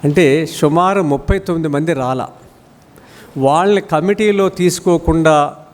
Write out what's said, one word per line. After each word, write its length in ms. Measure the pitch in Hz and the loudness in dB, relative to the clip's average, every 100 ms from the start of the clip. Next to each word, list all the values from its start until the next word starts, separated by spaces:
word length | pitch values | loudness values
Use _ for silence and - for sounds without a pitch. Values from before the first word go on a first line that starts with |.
అంటే 240 | 147 151 151 147 156 - | 0 2 2 2 -2 -2
సుమారు 420 | 151 160 180 202 160 | 0 2 2 0 -2
ముప్పై 260 | 139 - 190 190 | -2 -2 -4 -2
తొమ్మిది 220 | 165 160 143 | -4 -2 -2
మంది 180 | 160 143 | -2 -2
రాలా. 260 | 127 131 - - - - - - - - - - - 143 135 | -4 -4 -8 -14 -20 -20 -20 -20 -20 -20 -20 -20 -14 -2 2
వాళ్ళని 340 | 156 196 202 | 2 2 0
కమిటీలో 680 | 196 156 180 202 214 202 190 - | 0 -2 0 0 0 2 -2 0
తీసుకోకుండా 760 | 175 175 180 165 165 160 160 151 147 - - | -2 0 0 0 0 2 2 2 0 -6 -20